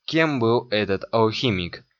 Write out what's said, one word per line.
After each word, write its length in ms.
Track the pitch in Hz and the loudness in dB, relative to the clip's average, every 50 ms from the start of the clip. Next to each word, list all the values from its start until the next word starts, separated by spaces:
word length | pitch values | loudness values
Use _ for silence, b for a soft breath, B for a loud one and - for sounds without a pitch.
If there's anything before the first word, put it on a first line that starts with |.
| _ | _
кем 360 | - 151 160 160 160 147 127 | -4 0 0 2 2 2 0
был 280 | 113 113 117 120 113 - | 2 2 2 2 0 0
этот 340 | 104 107 104 95 98 95 - - | -2 -2 0 0 -2 -4 -2 -2
алхимик. 720 | - 113 110 110 104 - - 123 101 90 87 85 - - - _ _ | 0 2 2 2 0 0 -2 -2 0 -2 -4 -6 -8 -14 -18 _ _